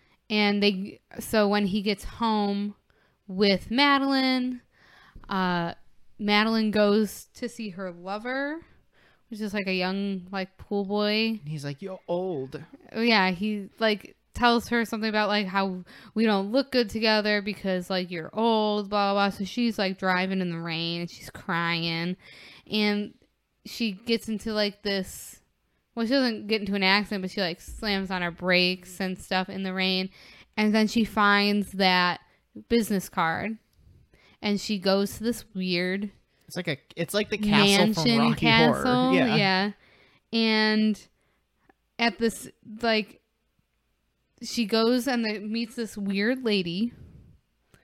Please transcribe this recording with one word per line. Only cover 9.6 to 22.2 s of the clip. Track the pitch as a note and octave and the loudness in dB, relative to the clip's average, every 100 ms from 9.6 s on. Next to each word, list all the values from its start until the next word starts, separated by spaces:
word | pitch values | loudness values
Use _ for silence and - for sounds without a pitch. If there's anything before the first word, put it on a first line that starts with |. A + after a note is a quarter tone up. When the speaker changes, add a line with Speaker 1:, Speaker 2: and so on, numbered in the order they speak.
| F#3+ | -2
Speaker 1:
a | |
young, | F#3 F3+ G3 G3+ F#3+ F3+ | 0 0 -2 -2 -4 -6
like, | G3 F#3 - | -8 -8 -10
pool | - G3+ | -6 -4
boy. | F#3+ G#3 G#3 G#3+ A3+ A3 | -2 0 2 2 0 -2
Speaker 2:
And | D3 | -6
he's | D3+ | -8
like, | C#3+ C#3 | -8 -8
"You're | F#3+ F#3 - | -10 -12 -4
old." | F3 F#3 D#3 C3 C#3 E3 - - | -4 -2 -4 -6 -10 -16 -20 -10
Speaker 1:
Oh, | - | -2
yeah, | A#3 A3 F#3 | 4 4 4
he, | F3 G#3+ G#3 G3 - | 0 -4 -4 -8 -2
like, | A3 G#3 - - _ | 0 0 -4 -20 _
tells | - A#3+ A#3 - | 0 2 2 2
her | A#3+ | -2
something | A3+ A3 A3 | -2 -4 -2
about, | G#3+ G#3 | 0 0
like, | G#3 F#3+ | 0 0
how | G3 G3 F#3 F3+ - - | -2 -2 -4 -12 -20 -8
we | - | 0
don't | A3+ G3+ G3 | 2 2 2
look | B3 C4+ | 0 2
good | B3+ A3 | 0 0
together | A3 A3 G#3+ G#3 G#3 | 0 2 2 2 0
because, | G3+ G3 F#3+ F#3 F3 | -2 -6 -2 -2 -2
like, | F#3 F3+ | -4 -4
you're | F3 D#3+ | -8 -8
old, | - A3+ A3 G#3+ G#3 G3+ | -2 2 2 2 -2 -2
blah, | G#3 G3+ | 0 2
blah, | G3+ G3+ | 2 0
blah. | - | -2
So | |
she's, | F#3+ - A#3+ A3 | -6 -2 -2 0
like, | F#3+ F#3+ | -2 -2
driving | F#3+ F3+ F#3 F#3+ | 0 0 0 -2
in | F3+ | -2
the | E3 | -4
rain | E3+ D#3+ E3 E3+ | -6 -6 -4 -4
and | E3+ | -8
she's | - - | -12 -18
crying. | - - E3+ E3+ E3+ E3+ E3 E3+ F3+ | -14 -6 -2 -2 -2 -2 -2 -4 -6